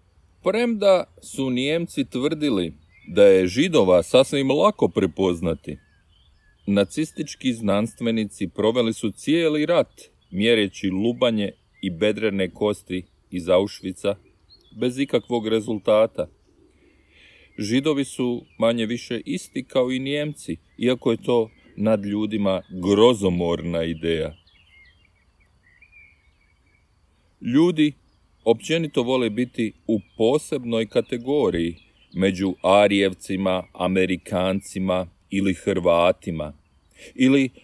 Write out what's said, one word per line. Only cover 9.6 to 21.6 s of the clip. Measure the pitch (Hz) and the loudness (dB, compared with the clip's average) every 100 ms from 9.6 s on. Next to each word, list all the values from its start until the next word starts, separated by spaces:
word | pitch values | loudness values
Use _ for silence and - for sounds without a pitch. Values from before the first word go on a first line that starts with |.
| 151 | 0
rat | 170 - - - _ _ | 0 0 -8 -20 _ _
mjereći | 92 110 117 101 - 98 | -2 2 2 0 -4 -6
lubanje | 95 110 120 123 110 98 - _ _ | -2 -2 0 -2 0 -4 -8 _ _
i | 98 | -8
bedrene | 82 107 104 110 98 92 | -2 -2 0 -2 -2 -4
kosti | - 104 101 - 92 92 _ _ | -2 -4 -4 -8 -10 -10 _ _
iz | 92 82 | -10 2
Auschwitza | 92 101 - 92 92 98 101 _ _ _ - _ 104 | 2 2 -4 -12 -6 -6 -6 _ _ _ -20 _ -6
bez | 123 127 | -4 -4
ikakvog | 139 123 - 120 110 | -4 -4 -2 -4 -2
rezultata. | 110 104 110 - 107 110 - - _ _ _ _ _ _ _ _ _ - _ _ - | -2 -2 -4 2 2 2 -2 -10 _ _ _ _ _ _ _ _ _ -20 _ _ -10
Židovi | 104 123 147 143 135 | -4 -2 0 -2 -4
su | - 123 120 - - | -4 -6 -6 -10 -2
manje | 117 120 110 | -2 0 -4
više | 120 - 120 - | -6 -8 -10 -6
isti | 175 - - | -10 -8 -12
kao | 147 135 127 | -4 -2 -2
i | 131 | -4
Nijemci, | 135 147 151 147 - - _ - | -4 -4 -6 -8 -10 -12 _ -4
iako | 120 127 - | -2 0 -2
je | 117 | -2
to | - 120 110 - | 0 -2 -2 -8